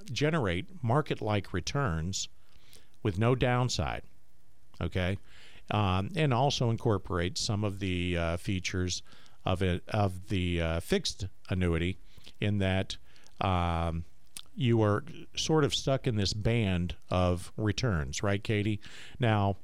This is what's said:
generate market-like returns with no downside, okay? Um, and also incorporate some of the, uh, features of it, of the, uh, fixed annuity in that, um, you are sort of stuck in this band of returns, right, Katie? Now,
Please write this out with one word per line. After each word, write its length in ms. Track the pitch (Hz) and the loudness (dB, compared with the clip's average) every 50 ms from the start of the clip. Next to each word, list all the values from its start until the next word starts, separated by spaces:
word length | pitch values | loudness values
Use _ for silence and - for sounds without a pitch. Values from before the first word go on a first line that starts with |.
| 101 117 | -10 -6
generate 720 | 117 101 139 156 165 160 117 90 85 92 - - 95 95 120 | -2 0 2 2 2 2 2 2 0 0 -2 -6 -6 -4 0
market-like 680 | 113 123 151 147 - 147 - 110 107 107 101 92 - - | 2 2 2 2 0 -2 -2 0 0 2 0 0 0 -2
returns 760 | 90 - - - 143 139 101 80 80 78 92 98 - - - - - - - - - - - - - - - - - - | -4 -2 -2 0 0 0 0 0 0 0 -2 -2 -4 -6 -8 -10 -12 -12 -12 -12 -12 -12 -12 -12 -12 -12 -12 -8 -4 -2
with 160 | 110 85 95 | 0 0 2
no 160 | 113 117 131 | 2 2 4
downside, 680 | 123 139 123 123 123 127 120 - - 80 64 57 - - - - - - - - - - - - - - - - - | 4 2 2 2 2 2 0 0 0 -2 -2 -2 -6 -8 -10 -12 -12 -12 -12 -12 -12 -12 -12 -12 -12 -12 -10 -6 -4
okay? 360 | 92 87 - 95 90 90 101 - - - - - - - - - - - | -4 -2 0 0 0 0 0 -2 -6 -10 -12 -12 -12 -12 -12 -8 -4 -2
Um, 420 | 104 107 104 92 92 95 98 - - | 0 2 4 4 2 2 0 0 0
and 180 | - 156 143 120 | 2 2 2 4
also 360 | 113 135 143 - - 131 117 | 4 2 2 2 2 2 2
incorporate 680 | 113 107 - 120 104 95 - - 92 87 87 90 - | 2 2 2 2 2 2 0 -2 0 0 0 0 -2
some 260 | - - - 107 101 107 | -2 -2 0 0 0 0
of 160 | 104 95 101 | -2 -2 -2
the, 380 | 101 92 90 90 90 90 87 | -2 0 0 0 0 0 2
uh, 200 | 85 85 82 85 | 2 2 0 0
features 680 | 85 - 110 98 92 - - - 92 90 90 - - - - - - - - - - - | -2 -2 -2 -2 -2 -2 -2 -2 0 0 0 -2 -4 -6 -10 -12 -12 -12 -12 -10 -4 -2
of 160 | 95 92 85 | 0 0 2
it, 220 | 95 92 87 - - - | 2 2 2 0 -2 -2
of 400 | - 107 101 98 90 90 95 - | 0 2 2 2 0 -2 -4 -2
the, 320 | 107 92 90 87 87 85 | 0 0 2 2 2 2
uh, 180 | 82 82 82 85 | 2 2 0 0
fixed 480 | - - 190 202 - - - - 101 - - - - - | 0 0 0 0 0 -2 -4 -6 -6 -8 -8 -8 -6 -2
annuity 480 | - 92 92 87 82 82 85 90 95 - - - - - - - - - | 0 2 2 2 2 2 2 0 -2 -4 -8 -12 -12 -12 -12 -10 -6 -2
in 180 | 107 104 104 101 | 0 0 2 2
that, 380 | 95 95 92 95 98 - - - - - - - - - - - | 2 2 2 2 0 -2 -6 -8 -10 -12 -12 -12 -12 -10 -4 0
um, 640 | - 95 92 87 87 85 85 82 82 82 82 82 82 - - - - - - - - - - | 2 2 4 4 2 2 2 2 0 0 0 -2 -4 -6 -10 -12 -12 -12 -10 -12 -12 -8 -4
you 260 | 226 135 117 117 110 | 0 4 4 6 6
are 220 | 110 104 101 107 - 165 - - - - - | 6 6 4 2 0 -4 -8 -10 -10 -8 -6
sort 280 | - - - 156 156 143 | -2 0 2 4 4 4
of 120 | 131 - | 4 2
stuck 320 | - - 143 135 131 - | 0 2 2 2 2 2
in 80 | 135 110 | 0 2
this 180 | 107 98 92 - | 2 2 0 0
band 640 | 107 98 113 117 120 107 95 92 87 87 85 - - - - | 0 2 2 4 4 4 4 4 2 2 0 -4 -6 -4 0
of 420 | - 90 90 90 90 87 - - - | 2 4 4 4 4 2 -2 -6 -4
returns, 680 | - 107 107 95 - - 123 92 80 69 67 78 - 107 | -2 0 0 0 2 2 2 2 0 0 -2 -2 -2 0
right, 200 | 101 101 98 - | 2 0 0 0
Katie? 360 | - 110 104 101 110 104 - - - - - - - - - | 0 0 2 2 2 0 -2 -4 -8 -12 -10 -10 -10 -2 2
Now, 380 | 127 110 110 104 101 98 98 - | 4 4 6 6 4 4 2 0